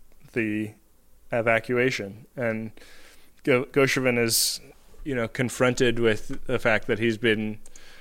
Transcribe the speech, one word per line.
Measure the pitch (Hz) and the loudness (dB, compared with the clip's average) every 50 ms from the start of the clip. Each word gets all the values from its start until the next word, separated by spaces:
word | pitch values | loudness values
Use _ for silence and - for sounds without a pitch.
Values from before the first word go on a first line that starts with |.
| - - - - - - - | -20 -20 -20 -20 -20 -8 -4
the | 120 113 107 104 107 107 104 - - _ _ _ _ _ _ - - - - | -4 -2 -2 -2 -4 -4 -6 -8 -14 _ _ _ _ _ _ -20 -20 -10 -4
evacuation. | 123 120 110 117 113 110 - - 127 120 123 131 127 - 101 98 101 107 - - _ | -4 0 2 2 2 2 2 0 0 2 2 2 0 -2 -6 -10 -12 -14 -20 -16 _
And | 139 123 113 110 110 110 110 - - - - - - - - - - - - - - - | -6 -4 -4 -4 -4 -6 -10 -12 -16 -20 -20 -20 -20 -20 -20 -20 -20 -20 -20 -20 -6 0
Go-, | 147 135 123 127 | 2 2 2 2
Goshevin | - - 147 135 131 - 139 127 127 120 120 | 0 2 2 4 4 2 2 0 2 2 2
is, | 117 113 110 - - - - - - - - - - - - - - | 2 2 2 2 0 0 -2 -6 -10 -16 -20 -20 -20 -20 -20 -12 -8
you | 156 131 | -6 -4
know, | 123 113 110 | -4 -4 -4
confronted | - - 127 113 - - 127 123 127 - 131 120 113 117 | -2 -2 -2 -2 0 2 2 2 4 4 4 2 4 4
with | 117 113 104 - - - - - - - | 4 2 2 2 -2 -4 -6 -6 -4 -2
the | 127 113 | -2 0
fact | - 120 110 104 - - | 2 2 2 2 2 0
that | 117 104 | -2 0
he's | 117 117 110 107 | 0 0 0 2
been | 120 117 107 107 107 107 107 - - - - - - - - - | 2 2 2 2 0 -4 -6 -8 -12 -16 -16 -16 -18 -18 -18 -18